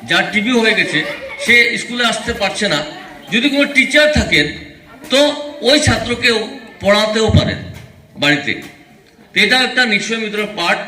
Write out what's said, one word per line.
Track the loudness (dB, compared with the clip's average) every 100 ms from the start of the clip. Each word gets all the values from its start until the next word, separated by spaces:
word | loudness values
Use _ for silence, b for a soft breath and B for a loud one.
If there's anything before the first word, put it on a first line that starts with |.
যার | 0 0 2
টিবি | 0 2
হয়ে | 2 2
গেছে, | 2 0 -2 -4 -8 -12 -8 2
সে | 4 4 0
স্কুলে | -6 -2 -2
আসতে | -2 -6
পারছে | -4 -4 -2 -2
না, | -2 -4 -12 -16 -20 -4
যদি | 0 2
কোনো | 2 2
টিচার | 2 2 4 4
থাকেন | 2 2 0 0 -4 -16 -20 -20 -20 -2
তো | 2 2 0 -10 -2
ওই | 2 4
ছাত্রকেও | 2 0 -2 0 0 0 -2 -10 -18 -4
পড়াতেও | 2 2 2 0 4
পারেন | 4 2 -4 -10 -16 -20 -20 -20 -2
বাড়িতে। | 0 0 -2 -8 -10 -20 -20 -20 _ _ -6
তো | 0
এটা | 2 2
একটা | 2 0 0
নিশ্চয় | 0 -2 -6
মিত্রের | -4 -6 -6 -4
পার্ট। | -2 -2